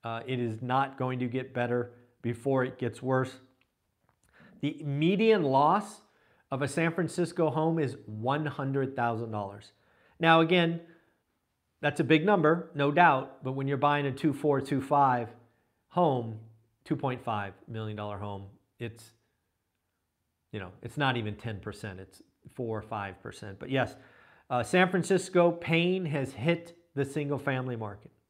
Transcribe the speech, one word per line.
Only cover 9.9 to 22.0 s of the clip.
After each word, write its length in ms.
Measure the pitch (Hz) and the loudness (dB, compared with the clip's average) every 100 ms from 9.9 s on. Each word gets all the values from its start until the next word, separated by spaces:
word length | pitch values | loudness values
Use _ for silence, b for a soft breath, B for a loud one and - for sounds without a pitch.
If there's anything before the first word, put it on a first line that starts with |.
| b b b | b b b
Now, 220 | 160 165 | 4 6
again, 400 | 165 180 170 170 b b b b b _ _ _ _ _ | 6 4 2 -2 b b b b b _ _ _ _ _
that's 200 | 147 143 | -4 0
a 20 | |
big 220 | 143 160 175 | 2 4 4
number, 440 | 202 151 170 175 143 | 4 4 2 -2 -2
no 160 | 143 | 0
doubt, 500 | 147 175 135 139 - | 6 6 6 -2 -8
but 120 | 131 | -6
when 160 | 135 135 | -4 -2
you're 80 | 139 | 2
buying 280 | 143 147 139 | 2 2 0
a 60 | |
two 220 | 135 160 | 0 -2
four, 260 | 139 156 139 | 0 2 2
two 220 | 135 135 | 0 -2
five 480 | 131 143 139 123 113 - _ _ _ _ _ | 2 4 4 2 -2 -12 _ _ _ _ _
home, 520 | - 170 131 113 110 - _ _ _ | 0 2 2 -4 -10 -16 _ _ _
two 140 | - 151 | -6 -2
point 260 | 139 127 | -2 -4
five 300 | - 107 101 95 - | -4 -4 -6 -12 -12
million 260 | 110 110 107 | -8 -8 -8
dollar 220 | 104 101 | -8 -8
home, 300 | 104 98 98 - _ _ | -8 -10 -14 -20 _ _
it's, 320 | 117 113 - _ _ _ _ _ _ _ _ _ _ _ _ _ _ | -12 -12 -20 _ _ _ _ _ _ _ _ _ _ _ _ _ _
you 80 | 107 | -12
know, 120 | 92 - | -12 -14
it's 160 | 117 - | -12 -2
not 180 | 139 120 | 0 0
even 200 | 107 104 | -4 -8
ten 260 | 127 101 | -10 -10
percent, 400 | 107 101 107 92 | -10 -10 -12 -12